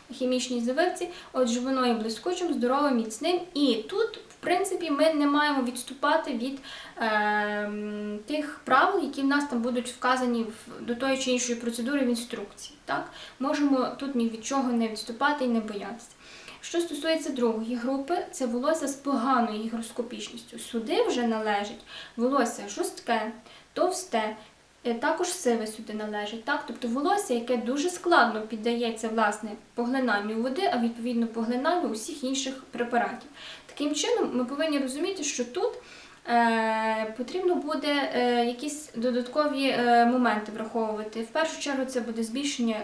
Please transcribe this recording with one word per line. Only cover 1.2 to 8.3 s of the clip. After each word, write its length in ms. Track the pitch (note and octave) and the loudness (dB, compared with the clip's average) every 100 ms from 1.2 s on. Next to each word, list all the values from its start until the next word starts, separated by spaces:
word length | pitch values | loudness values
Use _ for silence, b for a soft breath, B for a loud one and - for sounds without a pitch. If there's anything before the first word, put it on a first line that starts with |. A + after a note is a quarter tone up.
| B | B
Отже, 260 | C4 B3 A#3+ | 0 2 2
воно 280 | B3+ C4+ B3 | 0 2 4
є 60 | |
блискучим, 600 | A3 A3 A3+ - F4+ F4+ | 2 0 -2 -2 -2 0
здоровим, 440 | B3 A#3+ C4+ D4 A#3+ | 0 2 4 4 2
міцним. 420 | A3 - D#4+ F4+ - | 0 -2 0 0 0
І 220 | C#4+ C#4+ G#3+ - | 2 4 2 0
тут, 280 | G4+ A4 - | 0 0 -2
в 160 | - - | -16 -8
принципі, 520 | - F4+ G4 F#4 E4+ | 0 2 2 -2 0
ми 220 | C#4 D#4+ | 4 4
не 140 | D#4 C#4+ | 4 4
маємо 360 | C#4+ D4 C#4 | 4 4 2
відступати 720 | A#3+ A#3+ - C4 C#4 D#4+ D#4 | 0 -4 -10 -2 2 4 2
від, 260 | A#3+ B3 C4+ B B B - | -2 -4 -6 B B B -4
ем, 1200 | A3+ G#3+ G#3 G#3 G#3 G#3 G#3 G#3 G#3 G#3 G#3 G#3 | 0 2 4 2 2 0 -2 -4 -6 -6 -6 -6
тих 320 | - | -4